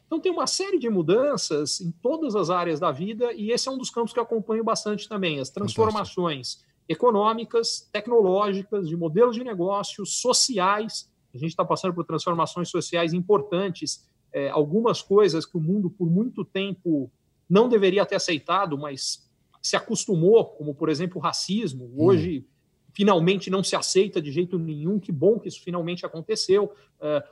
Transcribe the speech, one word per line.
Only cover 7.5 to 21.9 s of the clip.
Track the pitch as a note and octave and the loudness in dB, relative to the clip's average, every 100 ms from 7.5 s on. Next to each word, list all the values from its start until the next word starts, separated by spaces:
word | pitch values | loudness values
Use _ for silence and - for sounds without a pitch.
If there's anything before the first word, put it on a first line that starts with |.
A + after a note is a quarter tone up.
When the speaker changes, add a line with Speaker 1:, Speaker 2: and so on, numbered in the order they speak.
| A#3 A3+ - _ | -2 -2 -6 _
Speaker 1:
tecnológicas, | G#3 A#3 A#3+ F#3 F#3+ G#3 G3 G3 G#3 D#3+ | -8 2 4 6 4 2 -2 -4 -4 -4
de | E3+ | -4
modelos | E3 E3+ B3 A3+ | 0 4 4 2
de | |
negócio, | B3+ F#3+ F3+ G3+ - - F#3 | -6 -4 -2 -2 -4 -8 -8
sociais. | - B3 A#3 - G#3 F3+ G#3 A3+ - - _ _ | -4 0 2 2 2 2 0 -2 -10 -14 _ _
A | B2 | -8
gente | D#3+ | -6
tá | F3 | -2
passando | F3 D#3 F#3+ | -2 0 -2
por | E3+ | -4
transformações | D#3+ D#3 F#3 E3+ D3+ F3 F3 | -4 -4 -2 0 -2 -2 -4
sociais | F3 - E3+ E3+ | -4 -2 0 0
importantes, | F3+ F#3 G3+ G#3 F3 G3 - - - _ _ _ | 0 2 2 2 -4 -4 -6 -8 -10 _ _ _
é, | C#3+ C#3 | -6 -2
algumas | D3+ D3 G3+ A3+ E3+ | 0 0 2 0 -2
coisas | - G3+ G3 D#3+ - | 2 4 4 2 -4
que | F3 | -4
o | |
mundo, | D#3 G#3 F3 | -2 0 -2
por | - E3+ | -2 0
muito | F3+ A#3+ - | 2 0 -6
tempo, | E3+ F#3+ G3 F3+ F3 D3+ B2 _ _ _ - | -6 -4 -6 -4 -2 -2 -2 _ _ _ 4
não | F#3 B3 | 4 6
deveria | A3 F#3+ G3 | 4 4 2
ter | F3 F#3+ | 0 -2
aceitado, | - D3+ - F3+ F#3+ C#3 | -2 -4 0 0 0 -4
mas | D3 C3+ - - _ _ _ _ | -6 -8 -8 -10 _ _ _ _
se | - F3+ | -2 -2
acostumou, | - G#3+ - E3+ F3 A3+ | -2 -4 0 2 6 6
como, | D3+ - D3 | 4 -6 -10
por | C#3 D#3+ | -4 -2
exemplo, | D3 F3+ F3 | 0 -2 -2
o | |
racismo. | D#3+ - - G#3 G3 B2+ | -4 -4 -4 -2 -4 -8
Speaker 2:
Hum. | B2 | -10